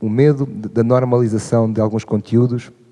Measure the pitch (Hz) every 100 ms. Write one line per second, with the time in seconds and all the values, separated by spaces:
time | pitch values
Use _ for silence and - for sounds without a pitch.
0 | 110 110 147 139 135 - 107 117 117 127
1 | 127 120 120 110 - 117 113 110 110 110
2 | - 107 - 113 123 123 - - _